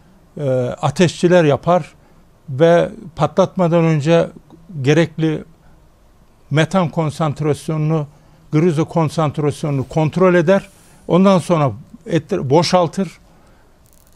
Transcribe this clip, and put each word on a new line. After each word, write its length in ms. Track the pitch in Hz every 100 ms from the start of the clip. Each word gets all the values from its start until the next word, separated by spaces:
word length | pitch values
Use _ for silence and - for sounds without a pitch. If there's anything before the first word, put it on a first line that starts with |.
| _ _ _ -
e, 60 | 139 127 123 -
ateşçiler 640 | 143 - 175 - 180 180
yapar 500 | 156 127 170 175 147 - _ _ _ _ -
ve 400 | 131 165 170 160 - - -
patlatmadan 680 | 156 - 180 - 170 170
önce 440 | 165 156 143 170 - - _ - - 160
gerekli 600 | 131 156 165 - 160 151 - _ _ _ _ _ _ _ _ _ -
metan 380 | 143 156 190 165
konsantrasyonunu, 1160 | 170 156 - 156 131 151 147 - 156 151 160 147 - _ _ -
grizo 340 | 151 180 151 160
konsantrasyonunu 1040 | 175 156 - 151 156 147 - 156 139 -
kontrol 460 | 165 156 175 185
eder. 360 | 175 160 196 - _ _ - -
Ondan 300 | 170 196 185
sonra 340 | - 165 139 107 - - -
et-, 440 | 165 - 185 139
boşaltır 640 | 156 170 185 170 190 180 - _ _ _ _ _ _ _ _ _